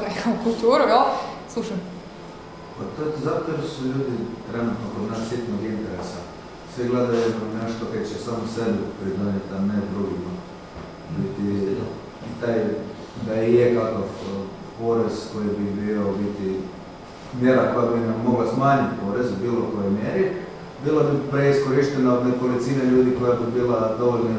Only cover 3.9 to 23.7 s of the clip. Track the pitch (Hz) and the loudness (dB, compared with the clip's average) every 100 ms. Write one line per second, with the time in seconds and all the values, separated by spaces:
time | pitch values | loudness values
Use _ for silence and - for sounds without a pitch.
3.9 | 135 127 113 - - - 117 117 101 101 | -2 -2 -4 -6 -8 -6 -2 -2 -2 -6
4.9 | 98 107 113 113 123 117 104 110 104 95 | -4 -4 -4 -4 -4 -4 -4 -2 -4 -4
5.9 | 87 - 87 85 - - - - 127 120 | -6 -8 -10 -12 -14 -16 -16 -14 -6 0
6.9 | 123 120 117 113 110 107 110 113 113 107 | 2 2 2 2 0 -4 -4 -4 -4 -4
7.9 | 110 104 - 120 110 110 113 107 98 - | -4 -4 -6 -4 -4 -4 -2 0 0 -2
8.9 | - 98 92 101 98 - 95 101 104 - | -4 -4 -2 0 -2 -4 -2 0 0 -2
9.9 | 92 95 175 180 180 - - - - - | -2 -2 -4 -6 -8 -12 -16 -16 -14 -14
10.9 | - - 160 98 - 101 101 98 - 107 | -14 -8 -4 -4 -2 -2 0 0 -2 -4
11.9 | - - - 117 117 117 110 104 - - | -8 -12 -14 -12 -4 0 0 0 -2 -6
12.9 | - - 120 107 110 117 120 120 117 - | -12 -12 -8 -2 0 6 6 6 4 0
13.9 | 104 98 - 101 98 95 - - - 117 | -2 -4 -6 -6 -6 -8 -10 -14 -4 2
14.9 | 117 104 - - 107 104 98 98 98 104 | 2 2 -2 -6 -4 -2 0 -2 -2 0
15.9 | 107 101 98 101 101 95 95 - - - | 0 0 0 -2 -2 -2 -2 -6 -12 -16
16.9 | - - - - 127 127 127 - 120 117 | -16 -16 -16 -10 2 4 6 4 2 2
17.9 | 117 113 113 117 - - - 139 135 110 | 2 2 2 2 2 2 2 4 4 2
18.9 | - 98 123 123 95 117 117 - 104 98 | -2 -2 -2 -2 -2 0 0 0 0 0
19.9 | 104 - 196 190 - - - - - 147 | 0 0 0 0 0 -8 -12 -14 -4 2
20.9 | 151 139 - - 139 139 139 131 135 135 | 4 4 2 0 4 6 6 4 4 4
21.9 | 131 127 123 123 123 123 123 135 135 127 | 4 4 4 4 2 2 2 2 2 6
22.9 | 127 123 123 123 120 113 123 120 | 6 6 4 4 2 2 2 2